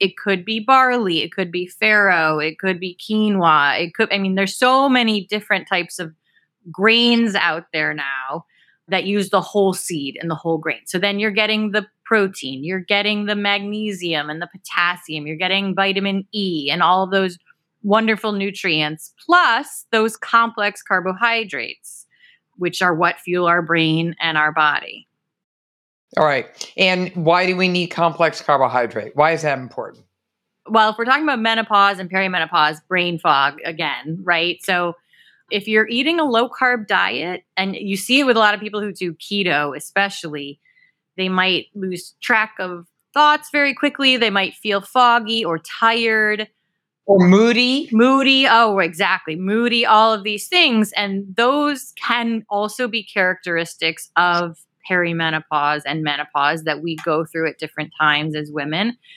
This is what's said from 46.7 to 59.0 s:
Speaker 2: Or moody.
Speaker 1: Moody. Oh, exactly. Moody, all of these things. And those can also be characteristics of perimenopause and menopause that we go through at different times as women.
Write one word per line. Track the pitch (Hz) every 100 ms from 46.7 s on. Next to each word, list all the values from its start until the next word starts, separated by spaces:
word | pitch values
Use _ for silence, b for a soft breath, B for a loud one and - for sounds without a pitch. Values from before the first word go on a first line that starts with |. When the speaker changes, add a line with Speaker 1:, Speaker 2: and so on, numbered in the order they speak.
| _ _ _ -
Speaker 2:
Or | 196
moody. | 180 190 233 233 247 269 330
Speaker 1:
Moody. | 220 247 269 269 269 269
Oh, | 226 226 196
exactly. | 170 160 190 185 - 160
Moody, | 190 220 240 240 214
all | 214 220
of | 220
these | 202 208 -
things. | 359 320 220 214
And | - 202 196 196 190
those | 240 285 294 277 - -
can | - 240 233 226 -
also | 202 208 - 247
be | 220
characteristics | 190 208 185 180 180 170 165 - 165 160 - 170
of | 180 175 175 165 _ _ -
perimenopause | 180 175 165 160 156 - 151 143 151 139
and | 156
menopause | 151 143 143 143 143 160
that | 156 147
we | 165 160
go | 170 156
through | 160 165 160
at | -
different | 156 - 151 -
times | 151 147 156
as | 151 151
women. | 151 143 160 220 240